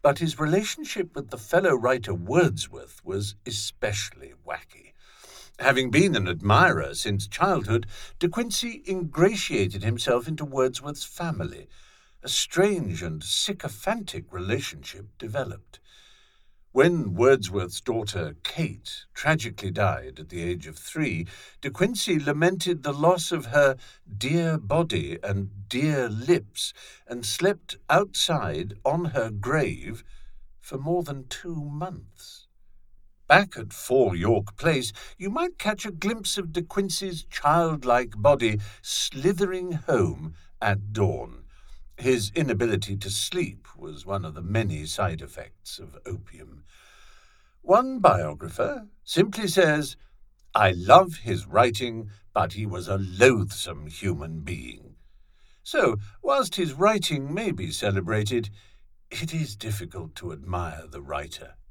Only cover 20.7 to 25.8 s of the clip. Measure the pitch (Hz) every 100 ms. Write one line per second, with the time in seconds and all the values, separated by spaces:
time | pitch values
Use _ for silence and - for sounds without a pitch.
20.7 | 73 - 156 147 82 85 - - - 147
21.7 | - 196 233 - 160 143 143 170 190 175
22.7 | 165 143 143 160 180 - 165 117 147 139
23.7 | 135 - - - 104 131 165 165 156 101
24.7 | 156 165 92 71 85 101 98 98 - -
25.7 | 123